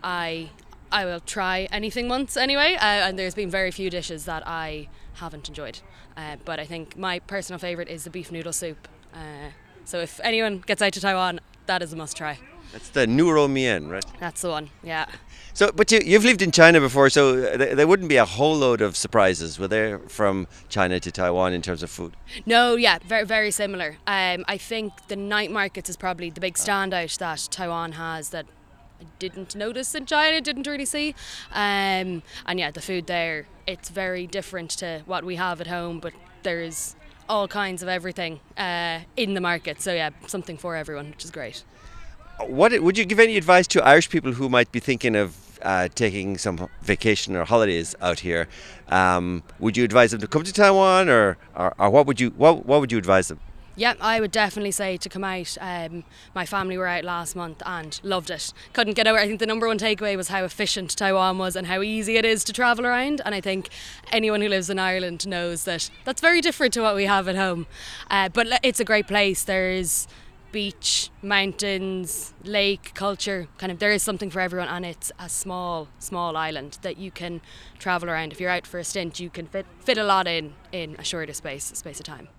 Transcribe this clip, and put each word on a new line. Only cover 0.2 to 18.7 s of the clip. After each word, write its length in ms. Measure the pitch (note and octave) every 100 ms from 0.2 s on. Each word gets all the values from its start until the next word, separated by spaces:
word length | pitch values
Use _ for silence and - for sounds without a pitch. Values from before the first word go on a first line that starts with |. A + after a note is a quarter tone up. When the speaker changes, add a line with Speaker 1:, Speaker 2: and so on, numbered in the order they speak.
| E3+ E3 D#3+ - - - -
Speaker 1:
I 140 | G#3 F#3
will 160 | F3
try 460 | - G#3 F#3 F#3 F#3+
anything 360 | G#3 G#3+ A#3+ A#3+
once 300 | B3+ C#4 -
anyway. 380 | C4 C#4 D4+ F4+
Uh, 320 | G#3 G#3 F#3+
and 80 | F#3+
there's 160 | F#3
been 160 | F3+ G3
very 220 | F#3+ F#3
few 180 | F3+ F#3+
dishes 360 | F3 - D#3+ D3
that 180 | D#3+ -
I 420 | E3 D#3+ D3+ D3 - - -
haven't 340 | E3+ D3+ D3+
enjoyed. 300 | D3+ C#3+ - - - - -
Uh, 200 | D#3 C#3+ F3+
but 140 | D#3+
I 60 | D3+
think 300 | E3+ D#3 -
my 220 | F#3+ F3+
personal 380 | - G3 F3+ F3+
favourite 320 | F3+ F3 F3
is 140 | E3
the 80 | D#3+
beef 200 | E3+ E3+
noodle 220 | E3+ E3
soup. 340 | D#3+ F3 D3+ - - - E3
Uh, 340 | D#3 D3 C#3+ - - -
so 160 | - F3
if 220 | E3+ -
anyone 360 | A#3 A3+ A3+ G3
gets 220 | - G3+
out 100 | G3+
to 80 | G3
Taiwan, 380 | G3 F#3+ F#3 F3 - - -
that 160 | F#3
is 100 | E3+
a 40 | D#3+
must 200 | D#3 -
try. 220 | D#3 C#3 - - -
Speaker 2:
That's 180 | A2+ -
the 180 | - A#2
Nuro 400 | B2 E3+ D#3 C#3+
Mien, 420 | C3+ C3 G2 D2
right? 160 | F2+ - -
Speaker 1:
That's 220 | F3 -
the 80 | F3+
one, 200 | D#3 D3+ -
yeah. 220 | E3+ D#3+ D#3 - - - -
Speaker 2:
So, 180 | - G3+
but 200 | E3 G#3+
you, 80 | A3 E3
you've 200 | G3+ G#3+
lived 180 | A3+
in 80 | F#3
China 280 | - E3 E3+
before, 300 | C#3 C3 C#3
so 480 | C#3+ C#3 B2+ B2+ A#2
th-, 180 | C3+ C3+
there 120 | D3+
wouldn't 220 | G3 F3+
be 80 | C#3
a 80 | G#2+
whole 300 | F#2+ D3 D#3
load 240 | C3